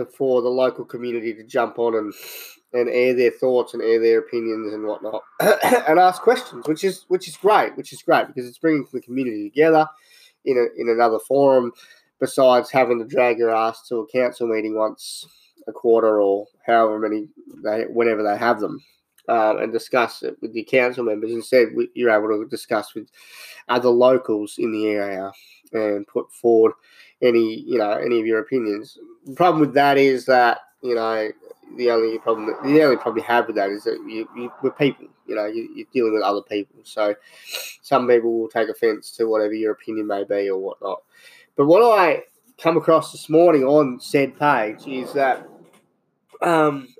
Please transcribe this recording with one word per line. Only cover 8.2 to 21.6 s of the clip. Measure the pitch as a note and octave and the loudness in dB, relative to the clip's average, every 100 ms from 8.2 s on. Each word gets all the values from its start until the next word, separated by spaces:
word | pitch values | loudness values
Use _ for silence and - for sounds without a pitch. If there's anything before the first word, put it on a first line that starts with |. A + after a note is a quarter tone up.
| G#2+ | 0
because | - B2 | -6 -12
it's | B2 | -4
bringing | E3 D3+ B2 | -2 -2 -4
the | B2+ | -10
community | A#2+ B2+ B2+ G#2+ G#2 | -8 -6 -6 -6 -6
together | C#3+ D#3+ D#3+ D#3 - _ _ _ _ - | 2 4 4 2 -4 _ _ _ _ -2
in | B2 | 0
a, | A#2 - | 0 -2
in | A#2+ | -2
another | A2+ A#2 A2 | 2 2 0
forum | - C3+ C#3 C3 B2 - - _ _ - | -2 2 4 4 2 -6 -20 _ _ -8
besides | C3 - C3 B2 A#2 | -4 2 4 4 2
having | C3+ A#2+ A#2+ | 0 0 0
to | |
drag | A2+ C#3 B2 A2+ | -2 0 0 2
your | A2+ | 0
ass | A2+ A2+ A#2 - | 0 -2 -4 -8
to | A#2+ | -8
a | G#2+ | -6
council | B2+ B2 A#2+ A#2 | -2 -2 -2 -4
meeting | A2 A2 | -4 -4
once | A2 G#2+ - - - - _ _ _ - | -2 -4 -4 -16 -18 -20 _ _ _ -16
a | |
quarter | G#2+ A#2+ A2+ A2 G#2+ | -4 2 4 4 2
or | G2+ G2+ G#2 _ | 2 0 -4 _
however | - A#2 A2 G#2+ | 0 2 2 0
many | G#2+ G#2+ G#2+ _ - - | -4 -4 -8 _ -20 -12
they, | G#2+ A2 | -6 -4
whenever | A#2 A2+ A#2 G#2+ | -4 0 0 0
they | G#2+ G#2 | -2 -2
have | A#2 A2 | -2 -2
them, | G2 G2+ _ _ _ _ - | -4 -10 _ _ _ _ -4
um, | A#2 A2 G#2 | 0 0 0
and | A2+ | -2
discuss | A2+ - C3 A2+ - | -6 -2 -2 -2 -4
it | A#2+ - | -12 -10
with | A2+ | -10
your | A2+ | -10
council | G#2+ C3 B2 B2+ | -2 0 0 -2
members. | A#2 G#2 A2 | -4 -4 -6
Instead, | A#2 A2 C3 | -8 0 2